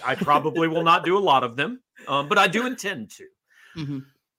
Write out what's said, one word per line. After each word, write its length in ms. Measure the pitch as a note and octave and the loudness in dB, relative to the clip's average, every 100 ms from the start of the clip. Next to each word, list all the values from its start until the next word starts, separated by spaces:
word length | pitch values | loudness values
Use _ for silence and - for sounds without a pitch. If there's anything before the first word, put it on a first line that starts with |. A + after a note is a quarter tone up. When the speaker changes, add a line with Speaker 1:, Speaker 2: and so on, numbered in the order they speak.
Speaker 1:
I 100 | B2 | -4
probably 540 | C#3 D#3 D3 D3+ D#3+ E3 | -2 2 2 2 0 0
will 160 | D#3+ | 0
not 200 | E3 F3 | 2 2
do 120 | E3 F#3+ | 2 0
a 40 | |
lot 220 | F#3+ C3+ | 4 2
of 140 | B2 A#2 | 2 -4
them, 260 | D#3+ B3+ _ _ - | -6 -6 _ _ -4
um, 220 | C#3 D3 | -4 0
but 100 | G3+ | 2
I 100 | G3 | 2
do 180 | G#3 B3 | 2 -4
intend 440 | B3+ G3+ F3+ - | -6 -8 -8 -12
to. 160 | - - _ _ _ _ E3+ | -16 -20 _ _ _ _ -12
Speaker 2:
Mm-hmm. 220 | C#3+ C#3 C3+ _ _ | -8 -10 -12 _ _